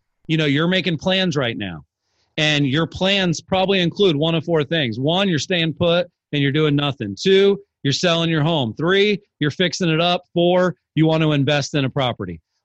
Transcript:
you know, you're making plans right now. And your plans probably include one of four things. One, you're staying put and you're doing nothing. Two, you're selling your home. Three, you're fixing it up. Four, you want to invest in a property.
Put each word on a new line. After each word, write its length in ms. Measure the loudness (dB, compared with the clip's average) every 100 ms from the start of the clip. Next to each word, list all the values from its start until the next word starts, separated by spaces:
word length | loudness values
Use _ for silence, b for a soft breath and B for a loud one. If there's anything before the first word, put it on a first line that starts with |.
| _ _ -4
you 80 | 0
know, 80 | 2
you're 220 | 0 0
making 280 | 0 -2 -4
plans 380 | -2 0 0 -2
right 200 | -4 -4
now. 260 | -8 -10 -16 _ _ _ _ -2
And 300 | 0 2 0
your 200 | 0 -2
plans 540 | -2 0 0 0 -2
probably 400 | -2 0 2 0
include 360 | 0 2 2 2
one 180 | 0
of 100 | -2
four 200 | 0 -2
things. 340 | 0 -2 -2 -2
One, 300 | -2 0 0
you're 100 | -2
staying 360 | -2 -2 -2
put 320 | 0 0 0 -2 _ _
and 100 | -2
you're 100 | 0
doing 220 | 2 2 2
nothing. 400 | 0 -4 -8 -4
Two, 400 | 2 4 4 2 -4 _
you're 100 | -4
selling 380 | 0 0 0 0
your 120 | 0
home. 320 | 0 0 -2
Three, 460 | -2 0 2 2 0 -6 -6
you're 100 | -4
fixing 380 | 0 -2 0 0
it 100 | 0
up. 240 | 0 -2 -2
Four, 440 | 0 2 2 0 -2 _
you 120 | 0 2
want 160 | 4
to 100 | 2
invest 420 | 2 2 0 -2
in 100 | -2
a 60 | -2
property. 500 | -2 -4 -4 -10 -12 _ _